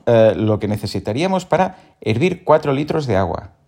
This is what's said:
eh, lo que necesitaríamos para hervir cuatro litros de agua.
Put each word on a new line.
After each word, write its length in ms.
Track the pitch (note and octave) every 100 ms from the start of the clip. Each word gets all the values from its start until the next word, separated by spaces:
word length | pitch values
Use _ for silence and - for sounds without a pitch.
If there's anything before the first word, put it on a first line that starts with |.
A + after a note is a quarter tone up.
| -
eh, 280 | A2+ A2 F2
lo 240 | G#2+ G#2+
que 80 | G#2
necesitaríamos 800 | G#2+ G#2+ G2 G#2+ A2+ F#3 F#3+ F#3
para 320 | D#3+ F#3 - _ _
hervir 440 | A2 A2+ F3+ F3+
cuatro 280 | - D#3 D3
litros 360 | G3 - D#3+ C3+
de 100 | F#2+
agua. 360 | F2+ - - _